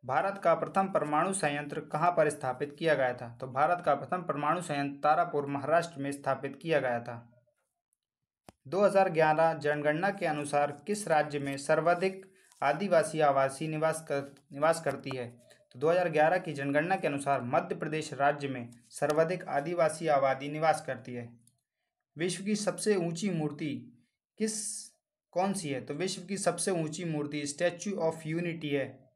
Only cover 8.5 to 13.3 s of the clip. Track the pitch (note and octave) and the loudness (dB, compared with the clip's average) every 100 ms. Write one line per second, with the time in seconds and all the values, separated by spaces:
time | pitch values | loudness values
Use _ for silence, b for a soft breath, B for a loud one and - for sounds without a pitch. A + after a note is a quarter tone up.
8.5 | _ C3 E3+ G3+ G3 F#3 D#3+ D#3 D#3 E3 | _ -6 2 4 6 4 4 4 6 4
9.5 | D#3 C#3+ D3 D3 D#3 F#3+ G3 E3+ D3+ C#3+ | 2 0 0 0 2 0 -2 -2 -2 0
10.5 | C#3+ C#3+ D3 - G#3 - D#3 D3 C#3+ C#3 | 0 0 -4 -6 -6 2 2 2 -2 -4
11.5 | C#3 - D#3 D#3 F3 F#3+ F#3+ - b b | -6 0 2 4 2 0 -4 -16 b b
12.5 | b C3+ D3+ G3+ E3+ D#3 D#3+ D3 | b -2 0 4 4 2 2 4